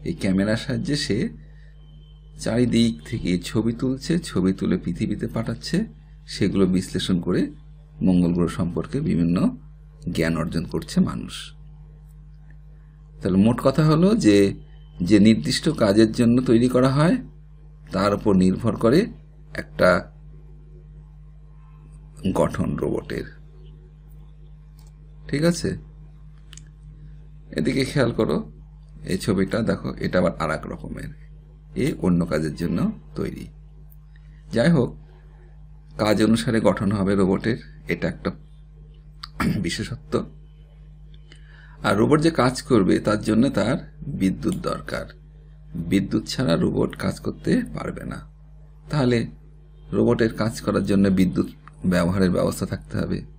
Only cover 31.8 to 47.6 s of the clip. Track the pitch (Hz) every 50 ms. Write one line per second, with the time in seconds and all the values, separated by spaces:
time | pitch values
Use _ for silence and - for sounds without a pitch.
31.8 | 123 143 - - - 92 87 85 85 - - 76 80 78 73 78 85 85 85 87
32.8 | - 220 - - - - - - - - - - - - - - - - - -
33.8 | - - - - - - - - - - - - - - - 110 120 160 175 147
34.8 | 117 - - - - - - - - - - - - - - - - - - -
35.8 | - - - - 110 107 107 98 110 110 113 113 - - 113 113 107 104 92 -
36.8 | 110 95 104 104 95 92 101 98 98 92 95 95 110 113 117 143 - - - -
37.8 | - - 87 85 - 82 - - - 95 - - - - - - - - - -
38.8 | - - - - - - - - - - - - - - - 110 87 85 - -
39.8 | 107 - 120 - - - - 117 - - - - - - - - - - - -
40.8 | - - - - - - - - - - - - - - - - - - - -
41.8 | - 107 104 101 113 120 139 156 151 165 160 - 123 131 127 - - - 135 110
42.8 | 95 90 92 - - - 104 104 - 110 110 107 123 143 - 107 98 110 135 175
43.8 | - - - - - - - - 95 95 90 - - 92 92 - - - - -
44.8 | - - - - - - - - - - - - - - - - - - - 82
45.8 | 85 82 90 98 98 - - - - - - - - - - - - - - 104
46.8 | 110 - - - - 95 - - - - - - - - - 254